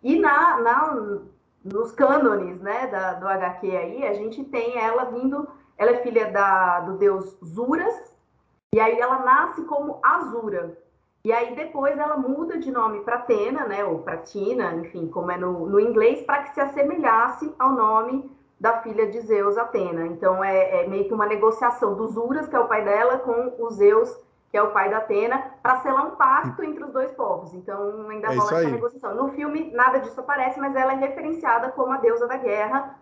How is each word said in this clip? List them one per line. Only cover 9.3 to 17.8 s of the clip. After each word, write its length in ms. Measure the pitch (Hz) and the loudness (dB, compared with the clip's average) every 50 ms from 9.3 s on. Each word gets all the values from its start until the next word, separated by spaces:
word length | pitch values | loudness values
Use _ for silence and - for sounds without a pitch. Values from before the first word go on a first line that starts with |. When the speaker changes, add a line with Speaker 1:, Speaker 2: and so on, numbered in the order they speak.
| 254 277 320 - - - - | 4 4 4 0 -2 -8 -6
Speaker 1:
como 360 | - 294 285 285 294 285 - | -4 -2 -2 -2 -4 -8 2
Azura. 760 | - 254 311 349 - - 214 233 220 214 196 180 165 165 165 - _ _ _ _ _ _ _ _ _ | 4 4 4 4 0 -4 -6 -6 -4 -4 -4 -4 -6 -8 -12 -16 _ _ _ _ _ _ _ _ _
E 80 | 214 226 | 0 2
aí 240 | 233 240 240 247 | 2 2 -2 -6
depois 420 | 294 302 302 - 277 269 277 294 285 | -10 -10 -8 -6 -2 0 0 0 0
ela 180 | 302 302 302 | -2 -2 -2
muda 400 | 277 262 254 269 302 330 339 - | -2 -2 -2 -2 -4 -4 -6 -6
de 140 | 311 262 269 | -6 -6 -4
nome 300 | 254 240 226 208 214 202 | -2 0 0 0 -2 -4
pra 160 | - 233 233 | -4 -4 -4
Atena, 500 | 240 220 - 240 202 208 233 269 302 269 | -4 0 0 0 0 0 -2 -2 -4 -4
né, 180 | 220 202 196 208 | -6 -4 -4 -2
ou 140 | 190 165 160 | -2 -4 -4
pra 200 | - 170 165 165 | -6 -8 -8 -10
Tina, 540 | - - - 202 196 214 254 254 202 175 165 | -10 -10 -8 -6 -4 -2 -2 -2 -2 -2 -4
enfim, 320 | 165 170 - - 180 165 165 | -6 -8 -8 -10 -8 -8 -6
como 240 | - 185 175 180 180 | -6 -6 -4 -4 -4
é 40 | |
no, 320 | 175 180 180 180 170 165 180 | -4 -4 -4 -4 -4 -4 2
no 120 | 196 202 | 2 4
inglês, 420 | 214 233 233 220 226 233 269 277 - | 4 4 4 4 4 4 4 2 0
pra 220 | - - - 285 | -2 -2 -2 -2
que 100 | - - | -6 -4
se 60 | - | -2
assemelhasse 920 | 277 277 - 294 277 294 349 339 294 220 220 226 233 254 247 - 320 311 - - | -2 -2 0 0 0 0 2 0 2 4 4 4 4 2 -2 -4 -8 -8 -4 0
ao 140 | 254 269 269 | 2 2 2
nome 580 | 247 | 4